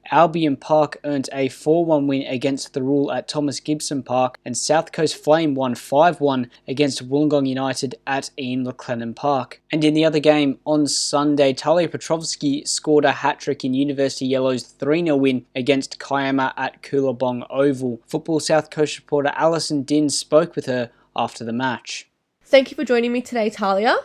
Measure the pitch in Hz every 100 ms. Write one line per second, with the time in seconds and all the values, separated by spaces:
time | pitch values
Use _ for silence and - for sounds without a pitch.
0 | - 139 165 165 156 135 - 156 147 -
1 | 147 143 127 139 135 - 151 165 165 151
2 | 143 135 135 131 135 135 - 143 131 143
3 | 139 127 - 156 147 127 - 151 - 143
4 | 123 127 127 - - 120 - 156 160 -
5 | 151 - - 160 156 135 131 120 - 139
6 | 170 156 143 131 120 - - 135 147 127
7 | 127 139 151 143 135 131 135 135 131 -
8 | - 135 - - 127 127 127 123 - 120
9 | 117 110 143 135 120 - - 160 151 156
10 | 160 156 151 151 143 127 - 151 143 -
11 | - 143 147 143 139 127 151 170 165 135
12 | - 165 160 - 147 143 - - - 151
13 | 143 127 143 147 - 135 135 131 143 135
14 | 135 - 131 131 131 127 - - 139 160
15 | 170 143 135 127 - 135 123 135 135 -
16 | - 139 135 135 131 - 131 - - 139
17 | 135 120 127 123 - 135 143 131 127 117
18 | - 156 156 160 - 156 - - 147 -
19 | - 147 139 - 160 165 156 151 127 147
20 | 151 - - 151 170 147 143 127 117 _
21 | _ - 117 - 113 117 131 110 - -
22 | - _ _ _ _ 269 262 - 269 240
23 | 240 240 247 240 214 214 202 196 226 403